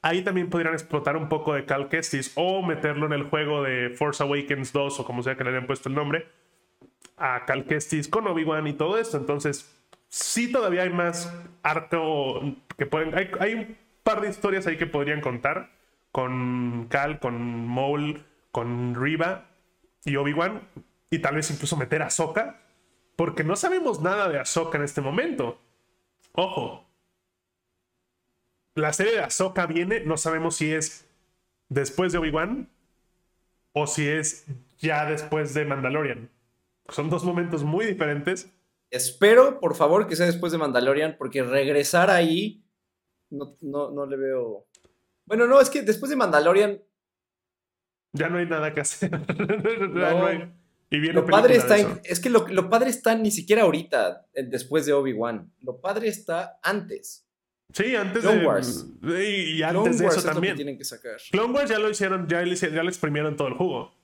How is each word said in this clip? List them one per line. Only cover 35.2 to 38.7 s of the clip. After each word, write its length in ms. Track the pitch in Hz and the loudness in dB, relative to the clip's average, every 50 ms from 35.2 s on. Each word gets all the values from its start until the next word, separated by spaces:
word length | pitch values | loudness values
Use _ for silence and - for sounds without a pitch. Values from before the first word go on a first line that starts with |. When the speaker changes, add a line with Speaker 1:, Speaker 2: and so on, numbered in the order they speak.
| - - 156 156 151 139 131 | -4 -2 -2 -2 -2 -2 -2
Speaker 1:
de 100 | 151 147 | -2 -2
Mandalorian. 640 | 143 139 135 131 127 139 156 151 135 120 110 113 - _ _ _ _ _ _ _ _ _ _ _ - | -2 -2 -2 -2 -2 0 0 -2 -2 -4 -6 -10 -18 _ _ _ _ _ _ _ _ _ _ _ -10
Son 220 | - - 147 160 | -6 -6 -2 -2
dos 140 | 170 170 175 | -2 0 0
momentos 380 | 185 175 175 175 170 170 156 143 | 0 0 0 -2 -2 -2 -2 -2
muy 200 | 151 156 185 226 | 0 0 0 0
diferentes. 640 | 220 190 - 165 147 147 143 143 180 185 180 - - _ _ _ _ | -2 0 0 0 -2 -2 -2 -2 -2 -4 -4 -6 -16 _ _ _ _